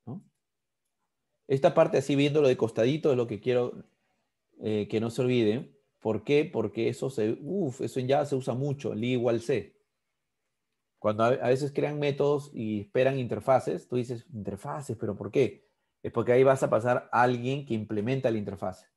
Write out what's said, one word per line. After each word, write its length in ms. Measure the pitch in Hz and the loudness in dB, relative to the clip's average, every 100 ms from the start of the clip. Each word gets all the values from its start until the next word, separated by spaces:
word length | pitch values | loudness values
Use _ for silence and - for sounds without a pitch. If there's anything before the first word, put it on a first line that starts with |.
| - | -12
¿No? 180 | 170 _ _ _ _ _ _ _ _ _ _ _ _ - | -14 _ _ _ _ _ _ _ _ _ _ _ _ -4
Esta 260 | 139 170 | 2 4
parte, 240 | 165 160 156 | 4 4 4
así 180 | 139 139 | 2 2
viéndolo 320 | 143 147 139 | 2 4 4
de 80 | 127 | 4
costadito, 560 | 110 - 120 151 156 | 0 2 0 2 0
es 60 | 123 | 0
lo 100 | 117 | 0
que 140 | 104 | -2
quiero, 420 | 127 123 120 98 - _ _ _ _ _ _ - | 0 0 0 -6 -20 _ _ _ _ _ _ -8
eh, 260 | 110 107 101 | -4 -2 -2
que 120 | 110 | -2
no 80 | 113 | -2
se 120 | 117 | -2
olviden. 560 | 127 123 107 117 - _ _ _ | 0 4 2 0 -6 _ _ _
¿Por 240 | 110 107 | -4 -4
qué? 220 | - 147 156 | 2 2 2
Porque 420 | 131 107 113 117 | -2 -4 -2 -4
eso 220 | 123 135 | -2 -6
se, 280 | - 107 120 | -2 -2 -2
uf, 400 | 143 190 151 117 | -6 -4 -4 -4
eso 180 | 123 135 | -6 -4
en 80 | 127 | 0
Java 180 | 139 143 | 0 0
se 100 | 135 | -4
usa 180 | 131 | -4
mucho, 400 | 127 143 143 110 | -4 -4 -4 -6
el 100 | 107 | -4
I 100 | 117 | -2
igual 280 | 127 120 117 | 0 0 0
C. 340 | - 123 - _ _ _ _ _ _ _ _ _ _ _ _ _ | -2 -4 -4 _ _ _ _ _ _ _ _ _ _ _ _ _
Cuando 240 | 107 107 | -2 2
a, 40 | 113 | 2
a 220 | 131 123 | 2 2
veces 220 | 135 143 | 0 0
crean 240 | 143 147 147 | -2 -2 -2
métodos 540 | 147 143 143 143 143 | -2 0 0 0 -4
y 280 | - 110 104 | -8 -4 -4
esperan 360 | 98 127 131 135 | -2 0 2 0
interfaces, 720 | 117 107 117 127 139 175 - | -4 -4 2 2 2 -6 -4
tú 80 | 127 | -4
dices, 300 | 120 117 - | -4 -8 -10
"Interfaces, 640 | 107 98 - 143 151 135 113 | -10 -8 -8 -10 -10 -8 -6
¿pero 180 | 110 98 | -6 -6
por 160 | 101 | -2
qué?". 360 | 143 117 - _ _ _ _ | 2 0 -2 _ _ _ _
Es 80 | - | -6
porque 220 | 120 113 | -2 4
ahí 100 | 123 | 6
vas 180 | 135 131 | 6 4
a 60 | 147 | 2
pasar 400 | 113 120 123 - | 2 2 -2 0
a 120 | 113 | 2
alguien 420 | 123 123 123 143 143 | 2 2 -4 -6 -4
que 80 | |
implementa 560 | 113 101 107 107 135 127 | -6 -4 -4 -2 0 0
la 60 | 110 | -2
interfaz. 480 | 101 98 95 90 _ | -4 -6 -8 -8 _